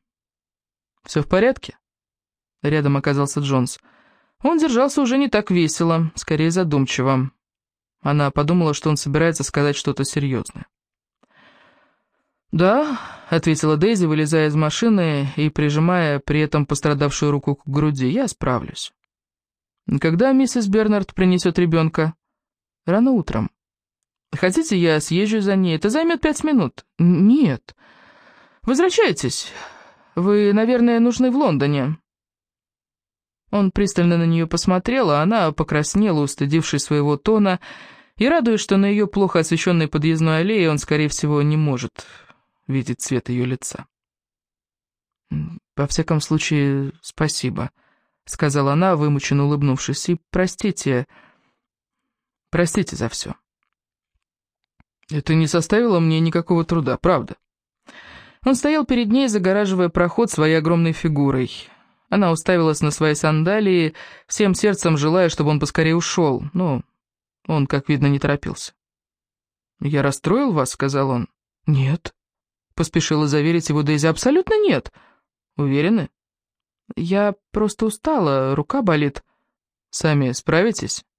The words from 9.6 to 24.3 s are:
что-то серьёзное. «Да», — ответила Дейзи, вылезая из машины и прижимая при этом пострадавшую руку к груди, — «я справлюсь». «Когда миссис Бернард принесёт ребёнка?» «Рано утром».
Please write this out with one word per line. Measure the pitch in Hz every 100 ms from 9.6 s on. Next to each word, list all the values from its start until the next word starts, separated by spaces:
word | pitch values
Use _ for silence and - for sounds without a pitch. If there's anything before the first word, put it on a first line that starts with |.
| 147 143
что-то | - 139
серьёзное. | 135 151 143 127 - - - _ _ _ _ _ _ _ _ _ _ _ _ _ _ _ _ _ _
«Да», — | 165 185 247 302 247 - - -
ответила | 165 165 151 156 151
Дейзи, | 202 214 165
вылезая | 151 151 160 151
из |
машины | 147 151 - 233 202 165 143 139 147
и | 151
прижимая | - 147 147 170 180 160 143
при | - 151
этом | 151 151 143
пострадавшую | 143 151 143 143 - 147
руку | 143 - 139
к | 143
груди, — | 143 151 135 127
«я | 214 254
справлюсь». | - 135 123 104 - - _ _ _ _ _ _ _ _ _ - 139
«Когда | 165 170 262
миссис | 262 262 247 202
Бернард | 214 214 208 190
принесёт | - 185 180 180 170
ребёнка?» | 175 165 160 - 160 - _ _ _ _ _ _ -
«Рано | 196 254
утром». | 240 - 113 - _ _ _ _ _ _ _ _